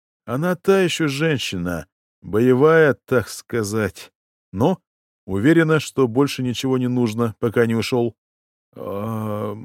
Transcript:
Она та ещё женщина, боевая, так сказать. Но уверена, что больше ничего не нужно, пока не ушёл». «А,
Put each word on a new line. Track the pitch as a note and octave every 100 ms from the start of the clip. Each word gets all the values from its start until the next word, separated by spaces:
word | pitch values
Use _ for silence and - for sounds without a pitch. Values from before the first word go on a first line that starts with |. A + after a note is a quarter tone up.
| _ _ -
Она | B2 F3 F3+
та | - G3
ещё | F3+ - D#3
женщина, | C3+ D#3+ C3+ - F#2+ F2 E2+ - _ _ _
боевая, | - G#2 B2 B2+ D3+ E3 D3+ A#2 -
так | B2+ -
сказать. | - - A#2+ G2+ A2 G2+ - - _ _ _ _
Но | F#2 C#3+ F#3 _ _ _ _ -
уверена, | F#2+ B2+ E3 D#3 D#3
что | - - B2+
больше | A2+ C#3+ -
ничего | B2+ A2+ C3+ C3
не | B2
нужно, | B2 A#2+ A2 A#2 -
пока | A#2+ A#2+ A#2
не | A2+
ушёл». | G#2 B2 A#2 - _ _ _ _ _ -
«А, | G2+ G2 A2 A2 A2 G#2 G#2+ G#2